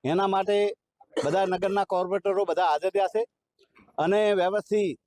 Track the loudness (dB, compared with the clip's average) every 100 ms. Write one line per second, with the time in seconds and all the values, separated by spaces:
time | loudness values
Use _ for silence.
0 | -2 -2 0 0 0 0 0 -4 _ _
1 | _ -4 0 0 0 -2 -2 -2 -2 -2
2 | 0 -2 0 0 0 0 2 0 0 0
3 | 0 0 -4 _ _ _ _ _ _ -4
4 | 0 2 2 2 0 -2 -2 -2 0 -4